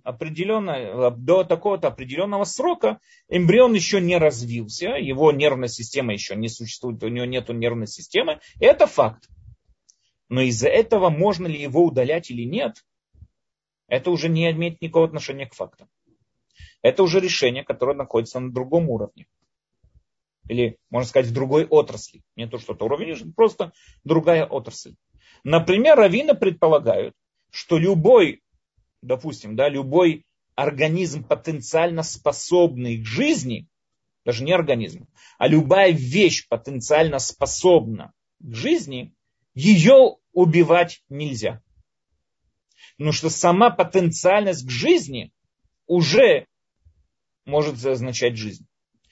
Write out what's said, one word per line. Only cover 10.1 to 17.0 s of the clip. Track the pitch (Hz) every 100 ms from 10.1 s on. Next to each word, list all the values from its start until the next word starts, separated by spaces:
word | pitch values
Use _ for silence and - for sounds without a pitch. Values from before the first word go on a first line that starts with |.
| _ _
Но | 127
из-за | 127 113 131
этого, | 180 226 214 180
можно | 151 196 170 175
ли | 151
его | 143 139
удалять | 170 127 127 165 -
или | 120
нет, | 120 202 254 - _ _ _ _ - _ _ _ _ _ _
это | 127 180
уже | 170 165
не | 160 165
имеет | 160 170 165
никакого | 165 165 160
отношения | 156 - 135 131
к |
фактам. | - 95 _ _ _ _ _ _ _ _ _ - _
Это | 120 127